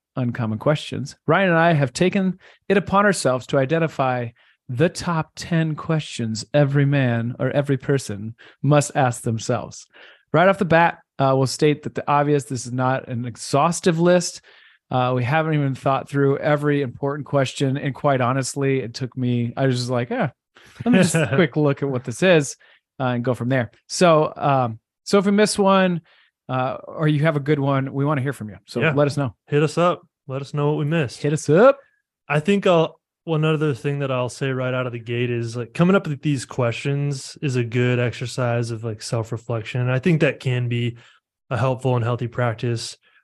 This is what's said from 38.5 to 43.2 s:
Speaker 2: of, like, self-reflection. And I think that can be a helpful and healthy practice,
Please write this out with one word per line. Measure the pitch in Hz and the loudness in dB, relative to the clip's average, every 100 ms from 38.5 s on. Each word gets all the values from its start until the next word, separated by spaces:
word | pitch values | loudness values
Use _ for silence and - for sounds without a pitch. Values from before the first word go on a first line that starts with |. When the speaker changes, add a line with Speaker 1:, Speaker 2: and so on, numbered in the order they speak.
| 117 117 | -2 -4
Speaker 2:
of, | 113 | -6
like, | 117 107 | -8 -10
self-reflection. | - 117 110 113 - 117 107 127 | -6 -4 -4 -8 -6 -8 -6 -4
And | 123 | 0
I | 127 | 0
think | 185 165 | 2 2
that | 151 127 | 2 0
can | 131 123 120 | -2 -2 -2
be | 120 117 120 - _ _ _ - | -2 -4 -6 -16 _ _ _ -8
a | 120 | -2
helpful | 131 123 131 123 | 0 0 0 0
and | |
healthy | 113 120 120 | 0 -2 -4
practice, | - 120 110 123 117 - - _ _ | -2 -2 -2 -4 -4 -6 -14 _ _